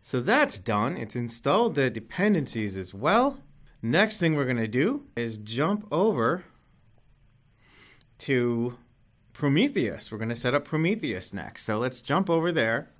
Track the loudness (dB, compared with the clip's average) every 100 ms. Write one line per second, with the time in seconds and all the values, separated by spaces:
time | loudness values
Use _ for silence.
0 | -2 -2 2 4 2 -2 0 0 0 -2
1 | -6 -6 -6 -4 0 2 2 2 0 -2
2 | -10 0 2 2 0 -4 -4 -4 -10 -4
3 | 2 4 2 -2 -18 -20 -20 -8 0 2
4 | 2 2 2 2 0 0 0 2 0 0
5 | -6 -6 -6 -6 -8 -2 0 0 -2 0
6 | 2 2 2 0 -6 _ _ _ _ _
7 | _ _ _ _ _ _ _ -20 -20 -20
8 | _ _ 0 2 2 0 -2 -6 _ _
9 | _ _ _ -2 2 4 4 2 -2 -4
10 | -10 -6 -6 -2 0 0 0 -2 0 0
11 | -2 -6 -6 -10 -10 -10 -4 -2 -2 -4
12 | -2 0 2 2 2 0 0 0 -4 _